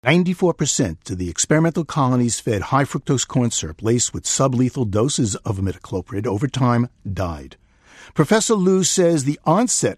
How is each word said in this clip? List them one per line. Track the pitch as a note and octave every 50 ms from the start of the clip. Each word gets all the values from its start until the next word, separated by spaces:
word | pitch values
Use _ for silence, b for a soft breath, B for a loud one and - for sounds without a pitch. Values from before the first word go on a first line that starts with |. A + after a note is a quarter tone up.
| -
Ninety-four | A#2+ D3+ F3 F#3 F3 F3+ - F#3+ F3 D#3+
percent | - D#3 C#3 - - C#3 F#2 D#2 - _ -
of | G2 F2+
the | F#2 F2
experimental | E2 - - - D3+ D#3 E3 E3 D#3+ F#3 D#3+
colonies | - - D#3+ C3+ B2+ B2+ B2 B2 A#2 G#2+ -
fed | - - A2+ G2
high | E2+ - - C3+ C#3+
fructose | - - C#3+ - - C#3+ B2 - -
corn | - C3+ A#2+ A#2
syrup | - - - D#2 D#2+ -
laced | - A2 A#2+ B2 - - -
with | F#2 -
sublethal | - - - C3+ C#3 B2+ A#2+ C3 B2 - C#3+ B2+ G#2
doses | F#2 G#2 A#2 D3 - - C3+ G2+ G2 -
of | _ - G#2+ F#2+
imidacloprid | F#2+ F#2+ F2 - _ - - F#2 F2 - - G2+ G#2+ B2
over | F#2+ G#2 D3+ C3+
time | - B2 C3 B2 A#2+ A#2 A#2+ A#2+ _ _ _ G#2+
died. | F#2+ E2+ F#2+ F2 E2 D2 C#2 C2 - _ B B B B B B B B B B B
Professor | - D3+ - G#3 A3 G#3 - A3+
Liu | G#3 F3+ F#3 F#3+ F#3 F#3
says | - - - F3+ E3+ E3+ D#3 B2+
the | C#3 D3+ - _
onset | D#3 D#3+ G3 B3 B3 - - - A2+ F#2